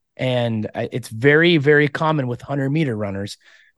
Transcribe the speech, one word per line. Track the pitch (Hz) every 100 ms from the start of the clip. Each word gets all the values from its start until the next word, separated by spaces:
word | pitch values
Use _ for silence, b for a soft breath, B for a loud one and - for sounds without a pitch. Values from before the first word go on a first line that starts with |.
| _ -
And | 131 123 120 110 104
I, | - 117
it's | - -
very, | 110 139 151 170 165
very | 139 147 147
common | - 160 156 123
with | 120
hundred | - 139 135
meter | 151 147 107
runners | 104 98 101 - b b b